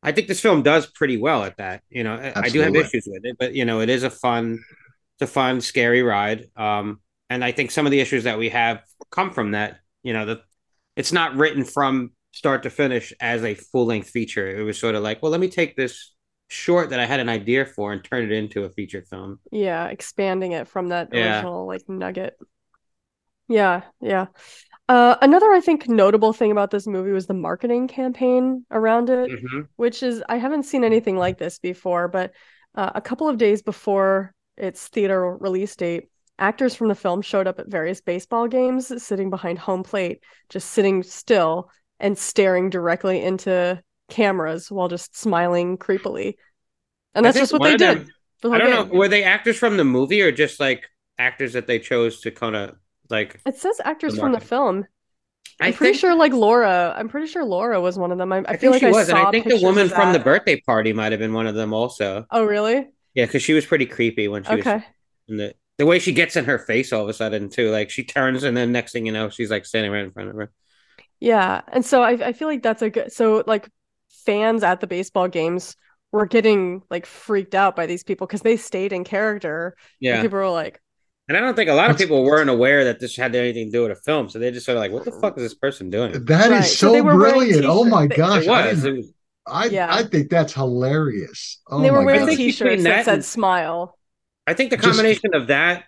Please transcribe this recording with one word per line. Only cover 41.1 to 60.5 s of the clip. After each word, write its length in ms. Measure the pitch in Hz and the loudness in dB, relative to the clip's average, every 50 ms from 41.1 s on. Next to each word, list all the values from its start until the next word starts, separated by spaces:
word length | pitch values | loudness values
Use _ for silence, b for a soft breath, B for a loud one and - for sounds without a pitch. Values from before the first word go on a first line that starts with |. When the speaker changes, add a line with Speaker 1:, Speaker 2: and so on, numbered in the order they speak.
| - - - - 240 202 170 160 160 175 180 _ _ _ _ _ _ _ | -14 -20 -2 0 2 2 2 0 -2 -4 -8 _ _ _ _ _ _ _
Speaker 3:
and 180 | - 202 202 185 | -4 -4 -4 -4
staring 520 | - - - - 196 190 185 180 180 190 | -8 -4 0 2 2 4 2 2 0 -2
directly 520 | 185 185 170 170 165 175 - 190 185 175 - | -4 -4 -2 -2 -4 -2 -2 -4 -2 -2 -2
into 580 | 180 190 185 - 202 185 180 180 175 185 175 _ _ _ _ _ _ | -4 -4 -4 -4 -2 -2 0 0 -2 -4 -6 _ _ _ _ _ _
cameras 640 | - - 220 202 196 185 160 156 165 170 180 - | -2 0 0 0 0 -2 -4 -6 -6 -8 -10 -10
while 160 | 208 196 180 175 | -6 -6 -4 -4
just 260 | 175 175 - - _ - | -6 -8 -12 -14 _ -8
smiling 600 | - 226 185 170 175 175 175 175 175 175 185 180 | -4 -2 0 0 0 2 0 0 -2 -2 -4 -8
creepily. 580 | - - 196 196 - 196 - - - - - _ _ _ _ _ _ _ _ _ _ _ _ _ _ _ _ | -4 -4 -4 -4 -4 -8 -8 -6 -8 -8 -10 _ _ _ _ _ _ _ _ _ _ _ _ _ _ _ _
And 100 | 196 233 | 4 4
Speaker 1:
I 40 | 233 | 4
Speaker 3:
that's 80 | 262 254 | 4 4
Speaker 1:
think 60 | 277 | 2
Speaker 3:
just 80 | - - | 2 0
what 80 | 302 | 2
Speaker 1:
one 20 | 285 | 2
Speaker 3:
they 120 | 302 294 | 4 4
Speaker 1:
of 40 | - | 4
Speaker 3:
did 200 | 359 349 - 160 | 4 4 4 0
Speaker 1:
them, 80 | 156 - _ _ _ _ _ _ | -4 -14 _ _ _ _ _ _
Speaker 3:
the 80 | - 233 | -4 -2
Speaker 1:
I 60 | 233 226 | 0 2
Speaker 3:
whole 20 | |
Speaker 1:
don't 120 | 220 254 | 2 4
know, 120 | 247 226 202 | 2 2 0
Speaker 3:
game. 120 | 190 175 180 | 0 2 2
Speaker 1:
were 100 | 196 196 | 2 4
they 160 | 196 208 196 | 2 2 2
actors 340 | 185 190 208 - 226 220 - | 2 0 0 0 -2 -2 0
from 200 | - 233 208 190 | 0 0 2 2
the 60 | 160 | 2
movie 360 | 135 127 127 135 135 190 208 | 2 2 2 0 0 2 2
or 100 | 196 165 | 2 2
just, 280 | 135 123 151 147 - - | 2 2 -2 -2 0 -4
like, 280 | 143 135 127 117 - - _ _ _ _ _ _ | -2 -2 -2 -4 -6 -20 _ _ _ _ _ _
actors 360 | 127 127 - - 139 123 117 | -4 -4 -2 -4 -8 -4 -4
that 140 | 123 113 - | -6 -4 -2
they 120 | 123 113 | -4 -4
chose 420 | - - 131 120 117 117 110 - | -2 -2 0 0 0 0 -2 -6
to 100 | - 113 | -10 -12
kinda, 440 | 110 - 120 113 107 104 101 98 - _ _ _ _ _ _ _ | -8 -6 -6 -6 -4 -6 -8 -10 -14 _ _ _ _ _ _ _
like, 320 | 113 110 107 - - - _ | -4 -4 -4 -4 -8 -10 _
Speaker 3:
It 100 | 269 277 - | -8 -8 -6
says 220 | - 370 453 - - | -4 -6 -6 -4 -4
actors 300 | - 311 311 - 302 220 | -6 -6 -4 -6 -6 -4
Speaker 1:
the 40 | 214 | -2
Speaker 3:
from 140 | 302 277 | -2 -2
the 80 | 254 226 | -2 -2
Speaker 1:
marketing? 80 | - - | -4 -4
Speaker 3:
film. 380 | 240 254 285 226 185 196 196 _ _ _ _ _ _ _ _ _ _ _ _ - _ _ | -2 0 0 0 -2 -4 -6 _ _ _ _ _ _ _ _ _ _ _ _ -20 _ _
Speaker 1:
I 80 | - 180 | -2 -2
Speaker 3:
I'm 60 | - | 0
pretty 200 | - - - 403 | 2 2 2 4
Speaker 1:
think 40 | - | 4
Speaker 3:
sure, 180 | - 370 349 | 4 4 6
like, 180 | 330 320 302 254 | 6 4 4 4
Laura, 600 | 247 214 208 233 240 233 202 185 180 175 170 - - | 4 4 6 6 6 4 4 4 2 2 0 -2 -6
I'm 120 | 214 226 | -8 -8
pretty 180 | 226 285 311 311 | -8 -8 -8 -6
sure 180 | 311 359 302 | -6 -6 -4
Laura 340 | 233 185 175 208 240 233 190 | -2 -2 -2 -2 0 0 0
was 160 | 175 180 180 190 | 0 -2 -2 -2
one 140 | 180 175 | -4 -4
of 60 | 180 180 | -2 -4
them. 140 | 185 185 190 | -2 -2 -2
I, 100 | 190 196 | -2 -2
I 80 | - 180 | -4 -6
Speaker 1:
I 40 | - | 2
Speaker 3:
feel 140 | - 262 | 4 6
Speaker 1:
think 20 | 254 | 6
Speaker 3:
like 80 | 262 | 6
Speaker 1:
she 40 | 269 | 6
Speaker 3:
I 60 | 240 | 6
Speaker 1:
was, 180 | 220 220 202 160 | 6 6 4 4
and 80 | 175 - | 4 4
I 80 | 190 | 4
Speaker 3:
saw 60 | 196 | 4
Speaker 1:
think 160 | 202 226 226 226 | 2 2 2 2
the 80 | 254 | 2
Speaker 3:
pictures 80 | 214 180 | 4 4
Speaker 1:
woman 220 | 185 196 208 202 | 4 6 6 4
Speaker 3:
of 60 | 180 | 4
Speaker 1:
from 80 | 185 180 202 180 | 4 4 4 4
Speaker 3:
that. 60 | 180 | 4
Speaker 1:
the 60 | 160 | 4
birthday 400 | 113 131 147 196 - - | 4 4 4 4 4 0